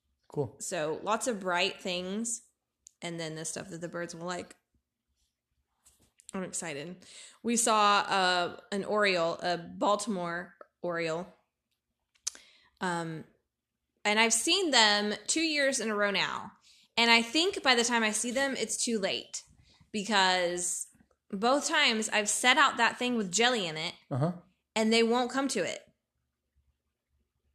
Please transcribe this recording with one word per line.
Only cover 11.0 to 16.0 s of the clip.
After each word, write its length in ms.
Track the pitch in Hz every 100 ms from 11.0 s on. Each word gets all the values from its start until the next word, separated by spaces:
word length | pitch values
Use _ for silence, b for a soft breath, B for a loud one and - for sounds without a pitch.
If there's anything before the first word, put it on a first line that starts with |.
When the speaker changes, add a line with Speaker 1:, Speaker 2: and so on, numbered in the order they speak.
| 165 160 180 - _ _ _ _ _ _ _ _ - B B B B _
Speaker 2:
Um, 420 | 190 170 165 160 - _ _ _ _ _ _ _ 208
and 140 | 214
I've 140 | 226
seen 360 | 226 - 359 359
them 440 | 254 214 208 208 247 -
two 140 | 311
years 380 | 320 294 269 262
in 100 | 220
a 60 |
row 160 | 208